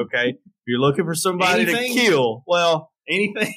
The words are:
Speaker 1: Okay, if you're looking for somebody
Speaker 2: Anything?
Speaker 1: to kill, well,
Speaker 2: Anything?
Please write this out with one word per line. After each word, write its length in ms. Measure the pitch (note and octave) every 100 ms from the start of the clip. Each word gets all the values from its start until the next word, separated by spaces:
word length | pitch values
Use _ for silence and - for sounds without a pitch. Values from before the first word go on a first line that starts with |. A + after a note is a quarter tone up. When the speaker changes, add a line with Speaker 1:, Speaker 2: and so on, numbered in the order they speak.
Speaker 1:
Okay, 240 | - A#2+ B2
if 100 | B2+ _ _ -
you're 140 | B2
looking 240 | C#3 C#3 E3
for 80 |
somebody 480 | E3 F#3+ F3+ F3+ F3+
Speaker 2:
Anything? 320 | A3+ A#3 B3
Speaker 1:
to 60 | B3
kill, 420 | A#3 D3+ A#2+ A2 -
well, 440 | F3 E3+ D#3 - _ -
Speaker 2:
Anything? 460 | F3+ G3+ G#3 G#3+